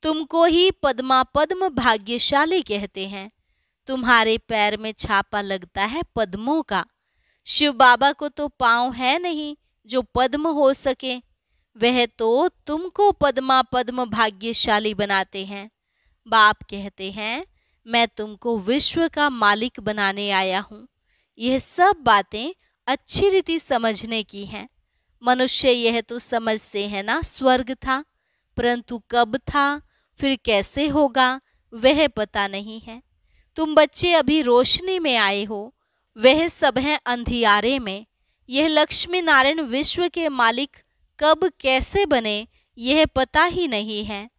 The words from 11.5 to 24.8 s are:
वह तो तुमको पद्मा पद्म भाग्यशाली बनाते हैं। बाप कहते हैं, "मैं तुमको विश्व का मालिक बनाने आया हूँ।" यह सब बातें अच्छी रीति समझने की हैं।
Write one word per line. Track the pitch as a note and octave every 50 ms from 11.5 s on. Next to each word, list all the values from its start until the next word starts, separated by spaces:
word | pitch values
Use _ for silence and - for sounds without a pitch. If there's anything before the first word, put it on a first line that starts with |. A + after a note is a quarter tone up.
| _ _ _ _ _
वह | A#3 A3+ A#3 B3 B3+ A#3+
तो | A#3 _ - A3+ A3+ A#3 C4 E4 F4+
तुमको | _ _ _ - D4 D#4+ F4 F#4 _ - G#4 G4+
पद्मा | F#4+ _ D4 C#4+ B3 B3 C4 C4 C4 C4
पद्म | B3+ _ - B3 B3 A3 B3 B3+ B3+
भाग्यशाली | A3+ G#3 G#3+ A3+ A3 G3 F#3 G#3 A3+ A3+ - - B3 G#3+ G#3 A3 G#3+ G#3+
बनाते | F#3+ G#3 G3+ G3 G3 F#3+ _ - G3 F#3+
हैं। | F#3+ G3+ G3+ G3 A3+ _ _ _ _ _ _ _ _ _ _ _ A3+
बाप | A3 A3 G#3+ G#3+ G#3+ _
कहते | - - - G3+ G3 G3+ _ _ F#3+ F#3+
हैं, | G3 G#3+ G#3 G#3+ A#3 C#4+ F#4 _ _ _ _ _ _ _ _
"मैं | A3+ A#3 A#3 A#3 A3+
तुमको | _ - G#3+ G#3+ G#3+ G3 - A#3+ A#3 G#3+
विश्व | F3+ F#3+ B3 D4 - - - D#4+ E4 D#4+
का | - D4+ D4 D4
मालिक | C4 A#3 G#3+ G#3 G#3 G#3+ A3+ B3 _ -
बनाने | G3+ G#3 G#3 G#3+ G3+ G3 G3 G3+ G#3 G3+
आया | G3 F#3+ F#3+ F#3+ F#3 F#3+
हूँ।" | G3+ - G#3+ G#3 A#3 _ _ _ _ _ _ _ _ _ _ -
यह | A3+ B3 B3+ C4+
सब | - - - - F4+ G4 G#4 E4+
बातें | C#4 A#3+ A3 G3+ G3 _ - G#3 A#3 D#4 F#4+ _ _ _ _ _ _
अच्छी | - C4+ C#4+ _ - - - G4 G4+
रीति | F#4+ F#4+ - - E4 E4
समझने | - - C4+ A#3 A#3 A3+ G#3+ F#3 - A3+ A3+ A3+
की | G#3 _ - G3+ G3+
हैं। | G3 G#3+ G3+ G3+ B3+ _ _